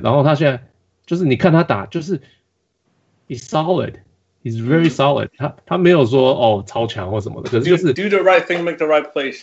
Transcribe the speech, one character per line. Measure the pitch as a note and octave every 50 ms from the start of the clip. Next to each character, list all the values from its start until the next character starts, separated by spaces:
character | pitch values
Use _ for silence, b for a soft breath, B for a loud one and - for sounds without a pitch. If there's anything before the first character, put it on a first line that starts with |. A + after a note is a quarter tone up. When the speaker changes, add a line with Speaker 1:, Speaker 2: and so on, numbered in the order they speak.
| -
Speaker 1:
然 | A2+
后 | B2+ D3
他 | C#3 D#3 D3+
现 | C#3 D#3
在 | C#3 B2+ A#2+ - _ _ _ _ _ _ _ _
就 | - E3+
是 | F3+ F3+
你 | C#3 B2
看 | - - F3
他 | D#3+ E3
打， | E3 - A#2 G2 F#2+
就 | - - E3+
是 | D3 F#3+ F#3 - b b b b b _ _ _ _ _ _ _ _ _ _ _ _ _ _ _ _ -
he's | B2+ A#2 - -
solid，he's | - D#3 D#3 F3+ F#3 C#3+ A2+ - - - _ _ _ _ _ _ _ _ - A#2 A2+ A2+
very | A2+ B2+ D#3 E3 E3 D#3
solid。 | B2+ - C#3 C#3+ C#3 A#2 G#2+ - _ -
他， | - - - _ _
他 | - F3 F#3
没 | F3 F3
有 | F3 D#3 B2+
说， | A2 C3+ C3+ C3 C3 C#3
哦， | - B2 A2+ G#2+ G2 G2
超 | - - A#2 A#2
强 | A2 - G2+ F#2 F#2
或 | G#2+ G#2+
什 | G2 -
么 | - -
的， | - -
可 | B2 A2+
是 | C3+
就 | F3 F3+ E3
是 | F#3 D3 B2+
Speaker 2:
Do, | F3
do | G3+ G#3
the | G3+ F#3+ F3+ F#3
right | F#3 E3+
thing, | F3 - F3 F3
make | E3+ E3+ D#3
the | D#3 D#3
right | D#3 D3+ D3+ C#3+ -
play。 | - D3 C3+ B2+ - -